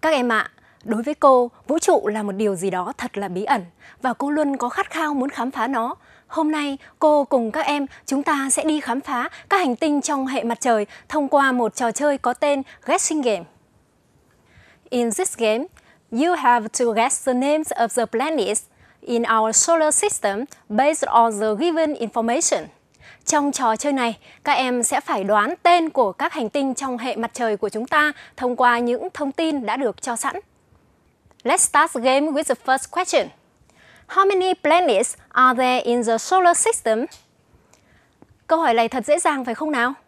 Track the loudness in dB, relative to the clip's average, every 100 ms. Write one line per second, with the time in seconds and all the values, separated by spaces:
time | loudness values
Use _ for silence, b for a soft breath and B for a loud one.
0 | 0 0 2 0 -2 _ b b -6 -4
1 | -4 2 6 6 2 b -4 -2 2 2
2 | 2 -4 -4 -2 -2 -2 -4 -4 -6 -8
3 | -10 -8 -8 -6 -2 -2 -2 _ B B
4 | -6 -4 -2 0 -2 -2 -4 -4 -6 -4
5 | -4 -2 -4 -4 -6 -4 -4 -2 -4 -8
6 | b b b -2 -2 -2 -4 -6 B B
7 | 2 4 2 0 0 -4 -2 -2 -4 B
8 | -4 -4 0 -2 0 -2 0 -2 -2 -6
9 | -4 -6 -6 B B 0 2 0 0 0
10 | 0 -4 -2 -4 -4 -2 0 0 0 B
11 | B -4 2 2 2 2 -2 -2 -4 0
12 | 0 0 -2 0 0 0 -4 B -2 -2
13 | 0 0 0 -2 -6 _ _ _ _ _
14 | _ _ _ _ b b b b _ -2
15 | -2 -2 -4 0 0 0 -4 -12 b b
16 | _ 0 0 2 2 2 0 -2 0 2
17 | 0 -2 -2 0 2 0 -2 -2 -2 0
18 | -2 -2 -2 -2 -2 -2 -6 b b b
19 | -4 -2 2 2 2 2 2 4 2 2
20 | -2 -2 -2 -2 -8 B B 0 2 2
21 | 2 4 4 2 -2 0 0 0 0 -2
22 | -4 -4 -2 0 0 -2 -4 _ _ _
23 | B B -2 0 0 0 0 0 -2 0
24 | -2 -4 B B -2 0 0 -2 0 -2
25 | -2 -4 2 2 2 0 4 4 2 0
26 | 0 0 -6 -4 -4 -2 -2 -4 -6 -6
27 | -6 -4 -6 -4 -2 -2 -4 -6 -2 2
28 | 2 -2 B -6 -4 2 4 4 0 -2
29 | -6 -6 -6 -2 -2 -2 -4 -2 -4 -4
30 | -8 -6 -6 -8 -14 _ _ _ _ _
31 | _ _ _ _ -2 0 2 2 2 0
32 | 2 2 2 -2 -2 -4 0 -2 -2 -6
33 | 0 0 -2 -10 _ _ _ b b b
34 | b 2 2 2 0 0 2 4 4 2
35 | 0 -6 b 2 4 4 2 0 0 0
36 | 0 -2 2 4 4 4 2 0 0 -2
37 | -2 -10 _ _ _ _ _ b b b
38 | b b -20 _ _ 0 2 2 2 -2
39 | 0 0 2 -2 -4 -6 -2 0 -2 -4